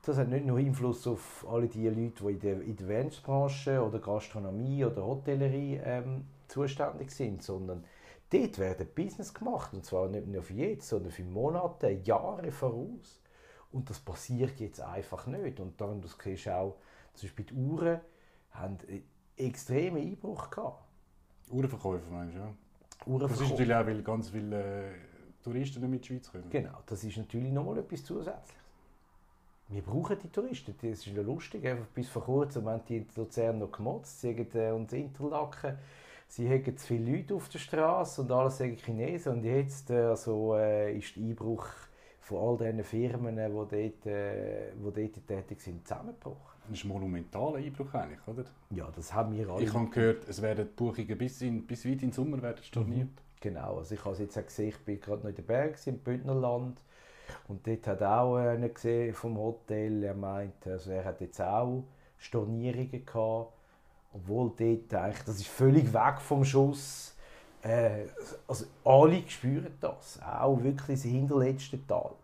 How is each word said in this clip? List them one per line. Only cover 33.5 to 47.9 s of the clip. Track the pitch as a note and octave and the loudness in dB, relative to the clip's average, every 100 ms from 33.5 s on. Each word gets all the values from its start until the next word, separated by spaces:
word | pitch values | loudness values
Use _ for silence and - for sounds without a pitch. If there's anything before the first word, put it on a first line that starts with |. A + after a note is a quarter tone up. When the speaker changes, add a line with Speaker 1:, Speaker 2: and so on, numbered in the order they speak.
| A2 | 0
Speaker 1:
noch | G2+ | -4
gemotzt. | - G#2+ G#3 - - | -4 -4 -6 -10 -6
Sie | A#2+ | -4
haben, | A2+ A#2 A#2+ | -4 -2 0
äh, | A2 | 2
uns | A2+ A2 | 0 -2
Interlaken, | B2+ C#3+ C#3 C#3+ D3+ D3 - C#3+ C#3 - - - - - | -4 -6 -4 -2 -2 -2 -4 -6 -6 -12 -20 -20 -20 -16
sie | - A#2+ | -4 2
haben | C3 C3+ B2+ | 4 2 -6
zu | - | -4
viele | A#2+ A2+ D#3 | -2 2 0
Leute | - G3+ | 0 -4
auf | C3+ | -4
der | - | -10
Straße | - D#3 D#3+ F#3 F3 - | -2 2 4 4 0 -2
und | C3+ | 2
alles | B2+ C3 C3+ | 4 4 2
sagen | B2+ A#2 | -2 -2
Chinesen. | - A2 B2+ F3 D#3+ | -4 -2 -2 -2 -2
Und | A#2+ | 0
jetzt, | A2+ C3+ C#3 - - | 2 2 2 -4 0
äh, | A#2+ A#2 | 4 6
also, | A2 - G#2+ A2 G#2+ | 4 2 2 4 4
äh, | G#2+ G#2+ G#2 G#2 | 6 4 2 -2
ist | - | -6
der | - | -4
Einbruch | A2+ A2 G#2+ A2+ - - - - - - | -4 -2 -2 -2 -4 -12 -18 -20 -20 -20
von | - F#2+ | -6 0
all | A2 A#2+ | 2 2
diesen | A2+ A2 | 0 -2
Firmen, | G2+ A2+ B2 A#2+ A#2+ A2 | -2 0 0 0 -2 -2
äh, | A2 | -2
die | |
dort, | G#2 G#2 G#2 A2 - G#2+ | -2 -2 0 -2 -4 -4
äh, | G2+ G2+ G2+ G2+ G#2 G#2 | -2 -2 -4 -4 -6 -8
die | G2+ G#2 G#2 G#2+ | -8 -6 -2 -4
dort | G#2+ - | -6 -6
tätig | G2 F#2 G#2 | -6 -6 -12
sind, | - F2 - | -10 -12 -8
zusammengebrochen. | B2 A3+ A#3+ - C#3 - - A2 | -8 -8 -12 -12 -14 -18 -20 -12
Speaker 2:
Das | G#2+ | -8
ist | |
ein | G2+ | -4
monumentaler | G2 F#2+ F2 E2+ F#2+ C3+ D3 | -4 -2 -4 -4 -2 -2 -2
Einbruch | C#3+ C3+ C#3 | -6 -6 -4